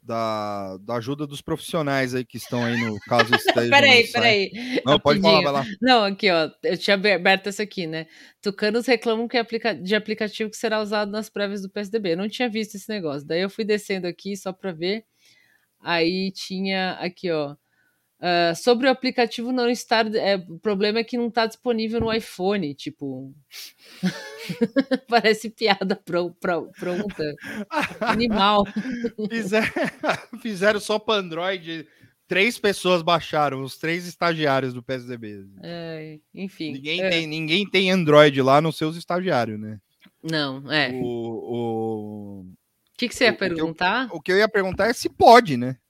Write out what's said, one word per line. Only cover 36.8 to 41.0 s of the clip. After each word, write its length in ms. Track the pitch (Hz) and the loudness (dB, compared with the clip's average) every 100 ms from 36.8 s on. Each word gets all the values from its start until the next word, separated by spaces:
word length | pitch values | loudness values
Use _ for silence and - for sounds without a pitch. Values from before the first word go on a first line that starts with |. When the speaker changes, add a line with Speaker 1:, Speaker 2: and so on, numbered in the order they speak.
| 143 170 | -6 -2
Speaker 2:
É. 80 | 190 | 0
Speaker 1:
tem, 180 | 170 160 | 0 -2
ninguém 420 | 156 156 170 196 | -4 -2 0 2
tem 220 | 220 190 | 2 4
Android 500 | 185 156 147 151 135 | 4 6 10 10 8
lá 200 | 131 139 | 6 6
nos 160 | 160 147 | 4 -2
seus 180 | 156 165 | -4 -6
estagiários, 640 | - 175 185 139 110 107 | -4 -4 0 0 0 -6
né? 200 | 107 107 _ _ _ _ | -10 -14 _ _ _ _
Speaker 2:
Não, 480 | 160 160 143 135 139 | -6 -4 -4 -6 -4
é. 200 | 151 135 | 0 0
Speaker 1:
O, 1500 | 127 | -2